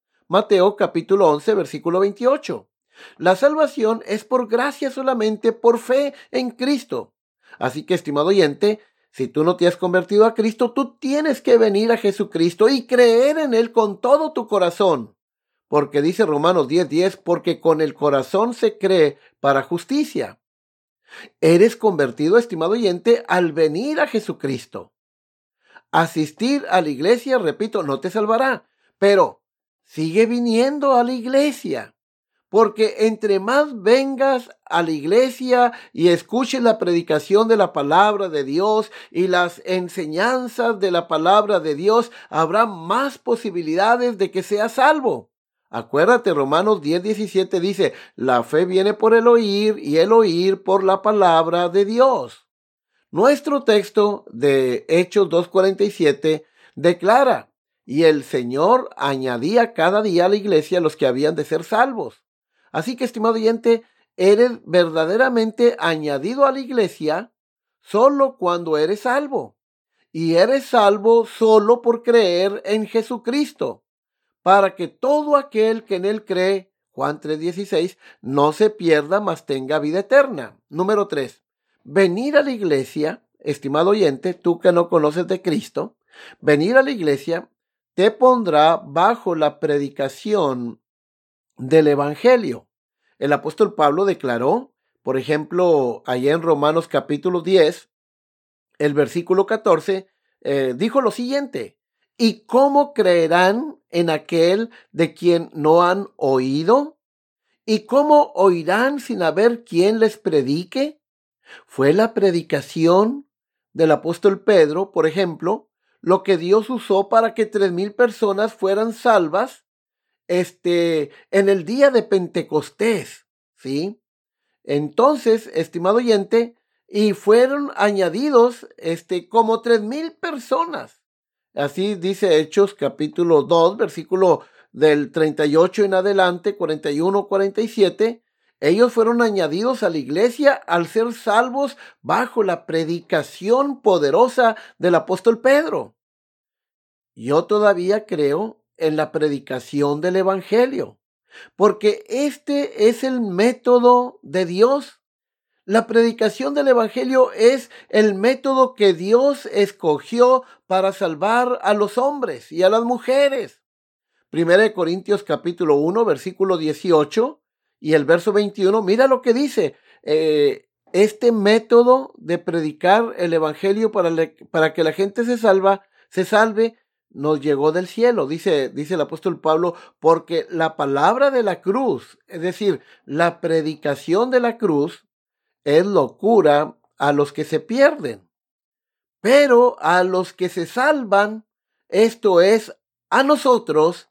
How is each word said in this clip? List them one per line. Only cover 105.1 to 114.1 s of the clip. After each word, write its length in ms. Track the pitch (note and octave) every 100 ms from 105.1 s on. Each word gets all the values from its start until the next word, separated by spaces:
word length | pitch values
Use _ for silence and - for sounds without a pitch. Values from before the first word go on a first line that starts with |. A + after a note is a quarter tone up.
quien 360 | - F3 E3+ E3
no 300 | D#3+ D3+ E3+
han 260 | F3 G3 G3 -
oído? 800 | C#3 C3 C3 C#3+ E3 C4 D4 - _ _ _ _ _ _
¿Y 220 | - G#3+ -
cómo 460 | C4 D4 D4 C#4+
oirán 680 | - F#3+ E3+ D#3 G3+ C4 C#4+
sin 220 | - G#3
haber 420 | E3 D#3+ A#3 A#3
quien 340 | - E3+ F#3+ A3
les 180 | A3 -
predique?". 840 | - D#3 B2+ D3+ F3+ C4 D4 - _ _ _ _ _ - _
Fue 260 | - C#3
la 220 | F3+ A3
predicación 1160 | A3+ G3 E3+ - C#3+ - - E3 F3+ A3 C#4 - _ _ _ _
del 180 | - D#3+
apóstol 540 | D3+ D#3+